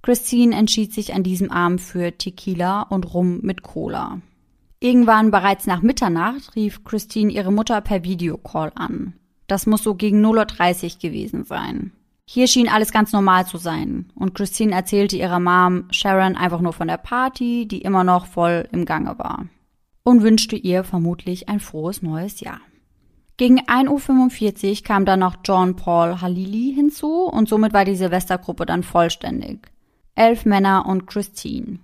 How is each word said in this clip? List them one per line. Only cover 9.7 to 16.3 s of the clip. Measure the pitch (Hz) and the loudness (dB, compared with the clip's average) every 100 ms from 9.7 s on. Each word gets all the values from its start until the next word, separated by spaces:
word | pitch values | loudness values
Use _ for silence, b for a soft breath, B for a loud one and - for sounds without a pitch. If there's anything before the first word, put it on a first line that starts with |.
| 214 | 0
so | 220 | 0
gegen | 185 208 208 | -2 2 4
null | 220 220 | 4 4
Uhr | 214 | 0
dreißig | - 180 180 175 - | 0 0 0 -8 -8
gewesen | 170 107 220 - | -8 -8 -8 -8
sein. | - - - - 190 _ _ _ _ | -8 -8 -8 -8 -12 _ _ _ _
Hier | 247 254 | 0 2
schien | 254 233 | 4 4
alles | 214 214 | 2 2
ganz | 220 208 | 2 2
normal | 202 190 185 185 | 2 4 4 2
zu | 170 | -6
sein | 175 156 156 - 175 - | -6 -4 -4 -8 -10 -6
und | 190 | -6
Christine | 185 196 - 220 | -4 -6 0 0
erzählte | 185 185 202 202 185 | 0 0 0 0 0
ihrer | 185 175 | -2 0
Mom | 175 180 180 180 180 | 4 4 4 2 -2
Sharon | - 196 190 190 | -2 2 2 2